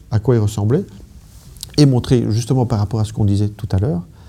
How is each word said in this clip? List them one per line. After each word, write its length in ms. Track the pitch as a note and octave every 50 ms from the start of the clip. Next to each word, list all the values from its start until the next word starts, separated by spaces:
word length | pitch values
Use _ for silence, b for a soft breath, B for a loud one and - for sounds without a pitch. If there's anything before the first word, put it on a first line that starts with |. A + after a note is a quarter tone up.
| - -
à 80 | - G#2+
quoi 160 | - C#3 B2
ils 40 | A#2
ressemblaient, 460 | G#2+ G#2 - - G2+ G#2 B2+ F3 G3+ - B B B B B B B B B B B B B B B - - D3
et 80 | D3
montrer, 400 | C#3+ C3 A#2+ A2+ - C3 A#2+ A#2 A2
justement, 360 | G#2+ A2 B2 - C#3 C3 B2
par 140 | - B2 G#2
rapport 200 | G#2 G2+ - A2
à 60 | G#2+
ce 80 | G#2 -
qu'on 120 | - A2
disait 240 | G2+ G2+ G2+ G#2 G2+
tout 200 | G#2 - - -
à 60 | - F#2+
l'heure, 240 | G2+ C3+ E3+ - E3+ - b b b